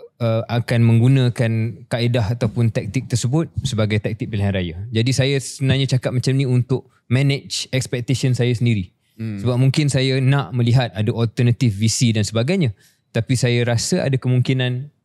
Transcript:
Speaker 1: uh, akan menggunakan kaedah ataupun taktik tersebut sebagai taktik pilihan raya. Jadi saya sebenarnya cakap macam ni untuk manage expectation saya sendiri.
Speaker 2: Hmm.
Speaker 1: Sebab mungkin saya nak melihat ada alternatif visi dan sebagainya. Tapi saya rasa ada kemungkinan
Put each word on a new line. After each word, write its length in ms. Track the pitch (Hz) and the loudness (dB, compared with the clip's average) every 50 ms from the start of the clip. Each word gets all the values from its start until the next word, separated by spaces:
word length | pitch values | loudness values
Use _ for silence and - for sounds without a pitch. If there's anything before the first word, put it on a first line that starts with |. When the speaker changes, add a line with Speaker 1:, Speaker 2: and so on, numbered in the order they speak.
| - - _ - | -20 -18 _ -4
Speaker 1:
uh, 240 | 123 113 113 113 117 - | -2 0 0 -2 -2 -2
akan 300 | 117 120 120 - 127 117 | -2 -2 0 0 2 4
menggunakan 680 | 117 117 117 117 117 127 135 135 123 120 - - 120 113 113 110 110 117 - - - | 4 4 6 6 4 4 4 4 4 2 2 0 0 0 0 -2 -2 -4 -6 -10 -10
kaedah 480 | - - 117 117 123 120 123 107 92 117 | -6 -4 -2 0 0 0 0 0 0 -2
ataupun 400 | 117 127 107 - 123 117 113 - | -2 -2 -2 0 0 0 0 0
taktik 320 | - - 107 - 135 120 | -2 -4 -4 -4 -4 -4
tersebut 400 | - 127 113 - 120 135 160 160 - - - | -2 -4 -2 -2 0 0 0 -2 -2 -4 -6
sebagai 400 | - - - 107 110 101 107 104 | -6 -4 -2 0 0 0 0 -2
taktik 320 | - 104 95 - 120 - 110 | -2 -4 -6 -6 -6 -6 -2
pilihan 160 | 101 101 101 | -2 0 0
raya. 260 | 98 95 90 85 80 92 104 123 | 0 -2 -2 -4 -6 -8 -8 -4
Jadi 200 | 120 113 117 131 127 | -2 0 0 0 0
saya 240 | - 127 139 143 135 | 0 0 0 0 -2
sebenarnya 560 | - - - - 135 131 131 135 139 127 135 | -4 -6 -8 -4 0 0 0 0 0 0 0
cakap 160 | 127 - 135 | -2 -2 -2
macam 240 | 127 123 - 131 131 | -2 -2 0 0 0
ni 80 | 135 | 0
untuk 480 | 139 123 127 123 120 - 127 - - _ _ _ _ | 0 2 2 0 2 0 -2 -4 -4 _ _ _ _
manage 640 | - 143 135 143 139 143 135 - - - - - - | -2 0 2 2 2 0 -2 -4 -8 -10 -10 -6 -4
expectation 640 | - 131 - - - 123 117 - 131 - - 131 120 | -4 -4 -4 -4 -6 -4 -2 -2 -2 0 0 0 0
saya 160 | 123 120 123 | 2 2 0
sendiri. 400 | 120 113 120 120 113 101 90 - _ _ _ _ _ | 0 2 2 2 0 0 -2 -6 _ _ _ _ _
Speaker 2:
Hmm. 240 | - 113 113 104 98 | -10 -10 -8 -6 -4
Speaker 1:
Sebab 180 | 101 120 123 123 | -2 -2 2 2
mungkin 240 | 131 135 123 156 151 | 2 2 2 2 0
saya 320 | 143 143 131 131 135 131 135 | 2 2 2 2 2 2 2
nak 400 | 131 131 139 143 101 82 127 120 | 2 2 2 2 0 -2 -2 0
melihat 320 | 120 117 113 135 123 110 | 2 2 2 2 2 0
ada 240 | - 101 107 117 113 | -2 -4 -2 -2 0
alternatif 560 | 110 117 104 - - 120 120 117 - 131 117 95 98 | 0 -2 -2 0 0 2 2 2 2 2 0 2 2
visi 320 | 110 110 - - 127 117 | 0 0 2 2 2 2
dan 160 | 107 110 104 | 2 2 0
sebagainya. 480 | - 107 113 120 139 190 202 156 113 - _ _ _ _ _ _ _ - | -2 -2 -2 0 0 0 0 0 -2 -2 _ _ _ _ _ _ _ -4
Tapi 240 | 120 110 - 131 117 | -4 -2 0 0 0
saya 240 | - 120 120 120 | 2 2 2 2
rasa 400 | 120 120 117 110 - - 180 180 | 2 0 0 -2 0 0 -2 0
ada 160 | - 139 131 127 | 0 0 -2 0
kemungkinan 720 | - 123 127 127 123 - 131 131 127 123 123 123 139 147 _ _ | 0 0 2 2 2 2 0 0 0 -2 -4 -6 -8 -12 _ _